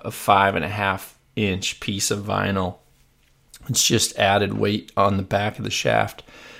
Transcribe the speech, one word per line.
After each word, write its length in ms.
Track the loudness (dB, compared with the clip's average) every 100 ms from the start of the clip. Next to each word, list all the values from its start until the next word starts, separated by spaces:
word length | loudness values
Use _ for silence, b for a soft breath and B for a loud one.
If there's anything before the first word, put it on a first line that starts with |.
| -10
a 60 |
five 440 | -4 4 4 4 2
and 80 |
a 60 | -2
half 480 | -2 -2 -2 -6 -20 _ -2
inch 460 | -2 0 -4 -8
piece 280 | -6 -4 -2
of 140 | -4
vinyl. 520 | -2 -2 0 0 -2 -6 _ _ _ _ _ _ _ -14 -4
It's 180 | 0 2
just 320 | 2 0 0
added 360 | 2 2 2
weight 380 | 0 0 -2 -4 0
on 220 | 2 2
the 60 |
back 340 | 0 -2 -2 -4
of 80 | -6
the 60 |
shaft 520 | -2 0 2 0 -4 -20 B B B